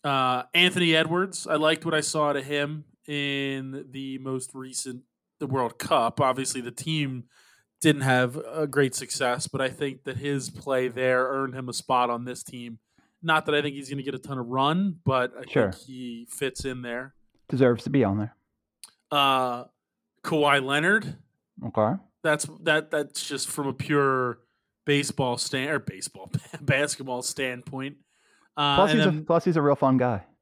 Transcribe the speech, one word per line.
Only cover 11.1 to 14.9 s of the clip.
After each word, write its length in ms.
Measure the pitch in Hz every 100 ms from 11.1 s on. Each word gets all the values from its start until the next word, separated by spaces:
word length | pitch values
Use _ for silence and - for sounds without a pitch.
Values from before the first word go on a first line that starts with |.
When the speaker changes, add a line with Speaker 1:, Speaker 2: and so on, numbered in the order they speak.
| 127 131
Speaker 1:
earned 280 | 135 135
him 140 | 127 127
a 40 |
spot 380 | 117 - 127 123
on 140 | 120
this 180 | 123 120
team. 340 | - 123 120 117 _ _ _ _
Not 220 | 165 156
that 80 | 156
I 80 | 147
think 140 | 147
he's 140 | 139 135
gonna 120 | 139
get 140 | 131
a 40 | 127
ton 200 | 139 135
of 80 | 120
run, 480 | 131 139 170 196